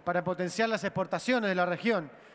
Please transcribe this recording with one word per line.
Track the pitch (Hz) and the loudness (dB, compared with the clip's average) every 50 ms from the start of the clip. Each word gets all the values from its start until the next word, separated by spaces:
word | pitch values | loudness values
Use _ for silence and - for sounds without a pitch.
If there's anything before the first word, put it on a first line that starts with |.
| - | -4
para | 180 175 175 | -2 0 0
potenciar | 170 180 180 - 185 175 - - 226 226 | 0 -2 -2 -2 -2 -2 0 0 0 0
las | 220 196 180 | 0 0 -2
exportaciones | 196 - 190 190 180 196 165 - 240 254 247 220 196 | -2 -2 -2 -2 -2 -2 -2 0 2 2 2 2 2
de | 185 | 2
la | 180 180 | 2 2
región | 180 175 175 - 233 226 185 156 135 - - - - | 0 0 0 2 2 2 2 0 -4 -10 -18 -20 -20